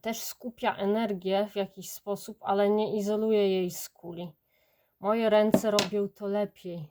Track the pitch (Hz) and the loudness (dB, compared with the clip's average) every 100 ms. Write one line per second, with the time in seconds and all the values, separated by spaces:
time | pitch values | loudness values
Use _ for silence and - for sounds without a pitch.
0 | 220 226 - - 247 - 233 - 196 214 | -6 -6 -8 -10 -12 -4 -2 0 0 0
1 | 226 196 185 196 208 202 190 - 185 - | 0 -2 0 0 0 -2 -6 -6 -16 -14
2 | - 196 - 214 - 202 202 214 214 214 | -6 -6 -8 -10 -2 2 4 4 2 -2
3 | 202 214 220 214 196 190 180 180 - _ | 0 0 2 4 4 2 0 -6 -12 _
4 | 170 170 175 - _ _ _ _ _ _ | -16 -12 -12 -16 _ _ _ _ _ _
5 | 190 226 220 214 214 220 220 208 202 208 | 0 2 4 6 6 4 2 0 0 -2
6 | 202 _ 202 202 202 - 185 170 151 | -4 _ -4 -2 -4 -6 -12 -10 -12